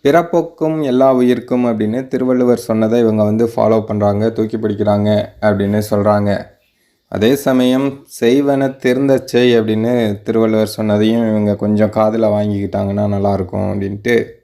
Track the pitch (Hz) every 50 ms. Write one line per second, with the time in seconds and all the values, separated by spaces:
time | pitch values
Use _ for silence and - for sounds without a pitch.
0 | - 139 147 170 170 170 - 170 160 - - - 160 156 160 156 151 135 123 127
1 | 131 135 131 127 123 123 123 117 123 - 127 123 123 120 113 107 110 107 113 127
2 | 131 - - 127 127 127 127 123 123 123 120 - - - 113 110 113 110 117 120
3 | 117 110 107 107 107 104 107 110 117 113 - 113 110 107 113 110 104 - 107 104
4 | 101 101 101 101 110 113 113 110 110 110 - 107 110 107 104 101 101 104 104 104
5 | 104 107 107 104 - - - - 107 107 101 98 101 98 104 107 104 - 110 101
6 | 101 107 104 104 104 101 98 - - - _ _ _ _ _ _ _ _ _ _
7 | _ _ - 95 104 117 139 135 - 139 131 127 127 127 127 131 139 139 135 -
8 | - _ - - 120 117 127 143 143 143 139 135 135 131 131 - - 127 123 131
9 | 139 135 135 131 131 - - 120 123 123 120 113 107 107 110 110 110 117 123 120
10 | 113 104 101 104 - - 110 113 113 110 110 107 107 104 - - 107 107 104 104
11 | 107 110 113 117 117 110 107 107 104 104 101 - 101 104 107 104 107 104 - 110
12 | 107 107 110 113 113 107 104 104 104 104 101 98 101 92 - 104 101 98 98 101
13 | 104 101 101 98 101 101 98 95 95 92 101 98 98 98 98 104 98 98 101 104
14 | - 120 120 113 - - - _